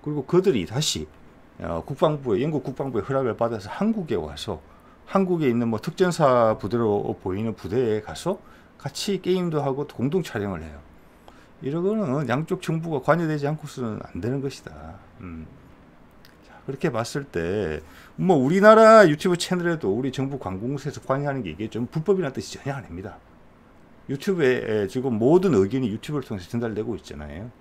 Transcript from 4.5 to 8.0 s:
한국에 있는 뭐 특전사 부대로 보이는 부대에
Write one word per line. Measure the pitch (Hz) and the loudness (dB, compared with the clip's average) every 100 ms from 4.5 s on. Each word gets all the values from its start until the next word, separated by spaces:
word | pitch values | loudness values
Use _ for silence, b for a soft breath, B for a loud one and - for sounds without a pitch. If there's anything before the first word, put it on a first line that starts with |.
| 82 - B B B - | -10 -12 B B B -4
한국에 | 196 185 175 143 | 0 0 2 2
있는 | 117 117 | 2 0
뭐 | 107 | -2
특전사 | - - 180 165 147 127 113 107 | -6 0 0 4 4 6 4 2
부대로 | 104 117 113 104 - 104 | -2 0 2 2 0 -6
보이는 | 95 95 113 101 | -4 -4 -4 -6
부대에 | 85 110 120 107 | -4 0 0 0